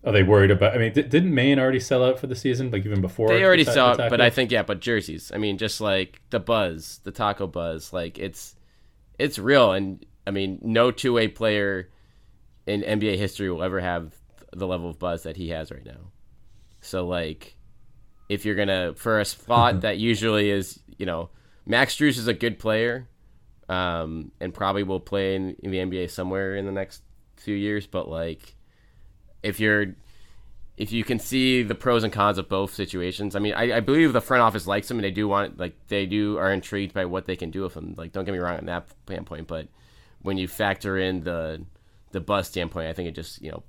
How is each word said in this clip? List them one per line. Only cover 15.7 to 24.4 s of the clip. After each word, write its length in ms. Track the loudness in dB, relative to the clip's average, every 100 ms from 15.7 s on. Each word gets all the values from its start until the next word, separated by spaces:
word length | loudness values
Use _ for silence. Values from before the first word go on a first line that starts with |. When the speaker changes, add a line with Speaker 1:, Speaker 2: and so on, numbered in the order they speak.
Speaker 2:
right 160 | -14 -18
now. 260 | -20 -20 -20 -20 -20 -20 -20 -20 -20
So, 240 | -8 -6 -2
like, 500 | -2 -4 -8 -14 -20 -20 -20 -20 -20 -20 -20 -6
if 160 | -4
you're 120 | -2 0
gonna, 360 | 2 2 -2
for 260 | -4 0 0
a 40 |
spot 560 | 0 -6 2 6 6 4
Speaker 1:
<laughs> 20 |
Speaker 2:
that 140 | -2 0
usually 540 | 0 2 2 2 2
is, 300 | 2 -2 -10 -20 -8
you 80 | -6
know, 240 | -6 -8 -14 _ -20 0
Max 300 | 2 2 2
Strus 220 | 2 2
is 100 | -2
a 60 |
good 240 | 0 -2 -2
player, 500 | 0 0 0 -4 -10 _ -20 -20 -20 -20 -6
um, 640 | -2 -2 -2 -4 -8 -10
and 140 | _